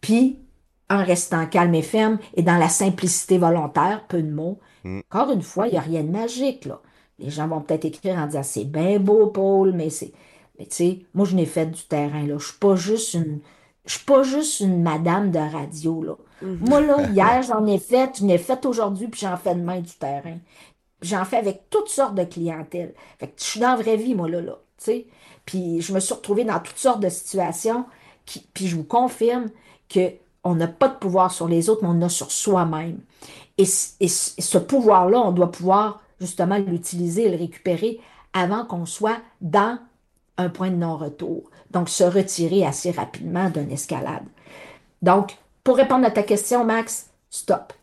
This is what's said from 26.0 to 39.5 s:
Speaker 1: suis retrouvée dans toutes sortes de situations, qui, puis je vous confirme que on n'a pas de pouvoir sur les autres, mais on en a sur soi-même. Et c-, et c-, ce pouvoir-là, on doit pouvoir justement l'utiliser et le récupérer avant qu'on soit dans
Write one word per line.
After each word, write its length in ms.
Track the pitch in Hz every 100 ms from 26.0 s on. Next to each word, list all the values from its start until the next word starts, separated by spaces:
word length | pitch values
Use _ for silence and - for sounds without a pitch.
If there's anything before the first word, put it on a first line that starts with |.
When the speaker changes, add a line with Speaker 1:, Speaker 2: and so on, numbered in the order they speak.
Speaker 1:
suis 120 | 190
retrouvée 300 | - - 202
dans 160 | 233 170
toutes 180 | - -
sortes 220 | 269 226
de 80 | 196
situations, 760 | 175 - 196 170 170 220 233 247 _ - _ -
qui, 200 | - _
puis 140 | - 190
je 80 | 170
vous 80 |
confirme 680 | 151 233 247 - 226 247 226 - _ _ _
que 240 | 190 185 - _ _ 180
on 100 | 170
n'a 120 | 170
pas 220 | 170 269
de 60 | 262
pouvoir 360 | 196 180 185
sur 160 | - 165
les 220 | 170 165
autres, 140 | 220
mais 40 | 185
on 20 |
en 100 | 170
a 60 | 175
sur 200 | - -
soi-même. 680 | - - 185 165 156 165 170 - _ - - - -
Et 60 | 190
c-, 280 | - - -
et 60 | 180
c-, 320 | - - -
ce 160 | 175 185
pouvoir-là, 600 | - 277 220 196 180 240
on 100 | 220
doit 200 | 180 175
pouvoir 500 | - 175 254 220 - _ _
justement 380 | 180 - 180 202
l'utiliser 640 | 196 170 - 175 175 170 226
et 40 |
le 80 | 175
récupérer 640 | 170 - - 170 220 226 - _ _
avant 320 | 190 180 214 233
qu'on 200 | 175 165
soit 340 | - 214 233 - _
dans 360 | 175